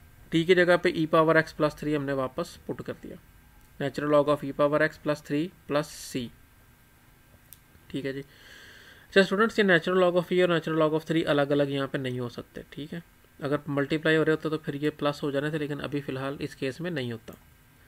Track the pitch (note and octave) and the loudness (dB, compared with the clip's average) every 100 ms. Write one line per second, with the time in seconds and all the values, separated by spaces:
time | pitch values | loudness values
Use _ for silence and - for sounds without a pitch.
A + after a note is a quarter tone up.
0 | - - - E3 E3 F3+ F3 F3 F3+ E3+ | -18 -20 -2 0 4 6 6 4 2 0
1 | D#3 E3 D#3+ D#3+ D#3 - D3+ D3 D3 D3+ | 2 4 6 4 2 0 -2 -2 -4 -4
2 | C#3 C3+ C3 - F3 - - C3 - - | -2 -4 -4 -6 -10 -10 -12 -10 -10 -12
3 | - - - - - - - - C#3 C3+ | -14 -18 -20 -20 -20 -20 -20 -8 -6 -4
4 | D3 D3 C#3+ C#3+ C#3 C#3 D3 D3 D#3 - | 2 2 4 0 -2 0 2 2 0 -2
5 | - D3 - D3 E3+ - - C#3+ D3+ - | -6 -6 -4 -4 -4 -8 -6 -4 -4 -8
6 | - - A#2 - - _ _ _ _ _ | -10 -8 -10 -12 -20 _ _ _ _ _
7 | _ _ _ - _ - _ - - C#3 | _ _ _ -20 _ -20 _ -20 -12 -8
8 | C3+ C3+ C3+ - - - - - - - | -8 -8 -12 -20 -20 -20 -20 -20 -20 -20
9 | - - F#3+ F#3+ A3+ - G3+ F3 E3+ F#3 | 0 4 4 4 2 2 4 4 4 2
10 | F3+ F3+ E3+ F3+ F3+ E3+ D#3 D#3+ D#3 D#3 | 2 2 0 2 4 2 0 2 2 2
11 | - E3 - D3 C#3+ C#3+ C#3+ C#3 C#3 D3 | -2 -2 2 2 2 2 0 -2 -4 -4
12 | C3 B2 B2 - A2+ - - - D3 E3+ | -4 -6 -6 -10 -14 -14 -16 -14 -12 -12
13 | - _ _ - D3+ C#3+ D3 C#3+ C#3 D#3 | -14 _ _ -10 -4 -4 -2 -2 0 0
14 | D#3+ D#3+ D3+ D3+ D#3+ D3+ - C#3+ D3 D3 | 2 2 2 0 -2 -6 -6 -6 -4 -2
15 | D3 C#3+ D3+ C#3 D3 D#3 C#3+ C#3+ C#3 C#3+ | -4 -4 -4 -2 -2 -4 -6 -6 -6 -6
16 | C#3+ C3 C3+ C#3 D3 - C3+ B2+ E3 D#3+ | -6 -6 -6 -8 -10 -8 -8 -6 -6 -6
17 | B2 A2+ - - _ _ _ _ | -6 -8 -12 -20 _ _ _ _